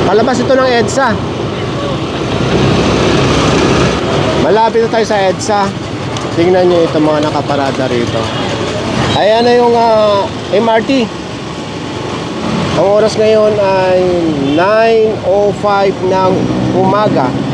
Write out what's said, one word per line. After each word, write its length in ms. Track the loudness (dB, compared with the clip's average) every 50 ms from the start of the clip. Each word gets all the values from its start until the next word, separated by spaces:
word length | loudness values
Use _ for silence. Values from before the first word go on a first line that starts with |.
| 0
Palabas 400 | 0 2 2 2 2 0 0 0
ito 100 | 2 2 2
ng 80 | 2 2
edsa. 480 | 2 0 0 0 0 0 0 0 0 -2 -4 -6 -6 -6 -6 -6 -6 -6 -6 -6 -6 -6 -4 -4 -4 -6 -6 -6 -6 -6 -4 -4 -2 -2 -2 0 0 2 2 2 2 2 2 2 2 2 2 2 2 2 2 2 2 2 2 2 2 2 2 2 2 2 0 0 0 -2 -4 -2 -2 -2 -2 0 0 0 2
Malapit 400 | 2 2 2 2 2 2 0 0
na 60 | 0
tayo 140 | 0 0 0 0
sa 100 | 0 0 2
edsa. 360 | 0 0 -2 -2 -2 0 0 0 -2 -4 -6 -8 -8 -8 -6 -6 -6 -6 -6 -6 -4 -2
Tingnan 320 | 0 2 2 4 4 4 4
nyo 160 | 4 2 2 2
itong 160 | 0 0 0
mga 260 | 2 2 0 0 -2
nakaparada 540 | -2 -2 -2 -2 -2 -2 -2 -2 -2 -2 -2 -2
rito. 320 | -2 -2 -2 -2 -2 -4 -4 -4 -4 -4 -4 -4 -4 -4 -4 -6 -6 -6 -4 -4 -2 -2 -2 0 0
Ayan 320 | 2 2 2 2 4 4 4
na 60 | 4
yung, 160 | 4 4 4
ah, 560 | 2 2 4 4 4 4 4 2 2 0 -2 -4 -6 -8 -6 -2
M 160 | 0 0 2 2
R 140 | 2 0 0
T. 240 | 0 0 0 0 -2 -4 -10 -10 -10 -10 -10 -10 -10 -10 -10 -10 -10 -10 -10 -8 -8 -8 -8 -8 -8 -8 -8 -8 -8 -8 -6 -6 -4 -2 -2 -2 -2 0
Ang 120 | 0 2 2
oras 240 | 4 2 2 2 0
ngayon 400 | 0 0 2 2 4 2 2 2
ay 440 | 2 0 0 2 0 2 2 2 2 2 2 0 0 0 0 0 0 0 0
nine 640 | 0 2 2 2 2 4 4 4 4 2 2 2 0 -2 -2
oh 280 | 0 0 2 2 0 -2 0 -2
five 320 | 0 0 2 2 0 0 0 -2 0
ng 200 | 0 2 2 2 2 0 0 -2 -2 -2 -2 0 0
umaga. 560 | 2 2 2 2 2 2 2 2 0 0 0 -2 -2 -4 -4